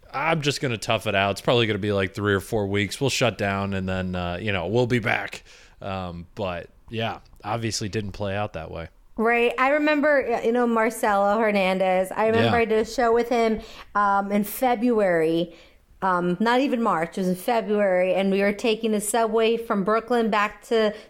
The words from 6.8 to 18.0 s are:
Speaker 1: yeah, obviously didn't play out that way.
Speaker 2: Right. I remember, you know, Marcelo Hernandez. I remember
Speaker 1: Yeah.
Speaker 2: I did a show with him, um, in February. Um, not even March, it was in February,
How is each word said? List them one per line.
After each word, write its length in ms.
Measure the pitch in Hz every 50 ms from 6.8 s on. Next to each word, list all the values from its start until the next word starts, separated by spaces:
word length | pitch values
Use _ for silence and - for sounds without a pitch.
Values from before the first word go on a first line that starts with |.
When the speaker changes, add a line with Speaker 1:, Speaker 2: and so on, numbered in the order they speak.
| - -
Speaker 1:
yeah, 300 | 113 110 113 107 85 - - - - - -
obviously 440 | 104 113 117 113 110 - - 113
didn't 260 | 98 101 110 101 98 -
play 220 | - 104 98 95
out 180 | 104 104 107 -
that 180 | 80 80 87
way. 160 | 85 82 82 - - - - - -
Speaker 2:
Right. 360 | - 220 233 233 233 240 233 240 254
I 100 | 254 269
remember, 720 | 294 302 294 302 302 294 277 302 285 269 202 220 233 - -
you 80 | 226
know, 140 | 233 247 240
Marcelo 720 | 240 226 220 220 240 233 - 247 214 202 196 202 202 208
Hernandez. 760 | 226 226 208 208 196 185 185 190 185 190 185 185 185 190 185 -
I 100 | - 214
remember 300 | 220 226 226 226 226 240
Speaker 1:
Yeah. 40 | 233 233
Speaker 2:
I 20 |
did 140 | 208 220 220
a 100 | 220 220
show 240 | - 269 240 233 226
with 160 | 240 233 233
him, 300 | 254 233 233 220 220 214 - - - - - - -
um, 380 | 208 208 202 196 196 202 196
in 120 | 202 214 208
February. 1080 | - - - 262 247 240 208 247 247 233 214 202 185 170 165 156 165 165 170 175 170 - - - - - _ _ _ - -
Um, 360 | 190 190 180 175 175 180 175 170
not 200 | 214 233 247 254
even 240 | 285 240 247 233 233
March, 340 | 208 180 160 170 170 -
it 40 | 208
was 80 | 185 185
in 60 | 180
February, 800 | 185 - 247 233 226 190 202 214 208 208 190 180 180